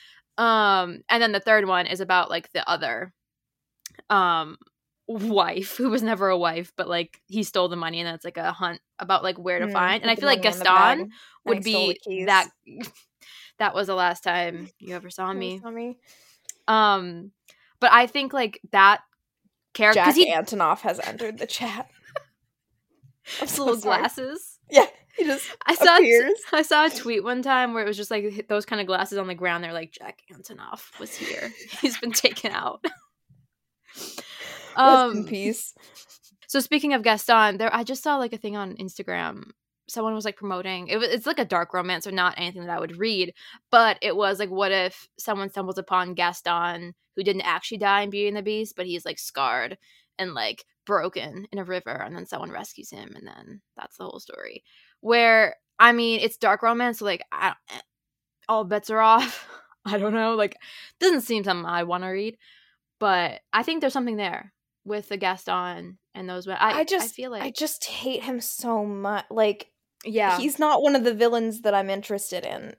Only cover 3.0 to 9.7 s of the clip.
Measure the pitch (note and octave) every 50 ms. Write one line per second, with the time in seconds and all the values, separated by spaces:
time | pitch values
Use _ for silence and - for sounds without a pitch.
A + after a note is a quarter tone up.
3 | F3 F#3 _ _ _ _ _ _ _ _ _ _ _ _ _ _ _ - _ -
4 | _ _ G#3 G3 F#3 F3 E3+ E3 D#3 D#3 E3 _ _ _ _ _ _ _ _ _
5 | _ - A3+ G#3+ G3 A3+ G#3+ G3 F3 E3+ E3 F3+ F#3+ F#3+ - - B3 C4 G#3+ C4
6 | A3 A3 A3+ F#3 G3 F#3+ F#3 F3 F3 E3+ D#3+ E3+ F3 - _ - F3+ F#3 F3 E3+
7 | F3 E3+ - _ _ _ F#3+ A3 G#3 - - F#3+ F3+ F3 F3 F3 E3 E3 E3 E3+
8 | E3+ E3+ E3 D#3+ - F3 F3 E3+ E3 F3 E3+ - F#3 F3 F3 - _ _ _ -
9 | G3 F3+ G3 F#3 - F#3 F3+ E3+ E3+ F#3 F3+ F3 F3 G#3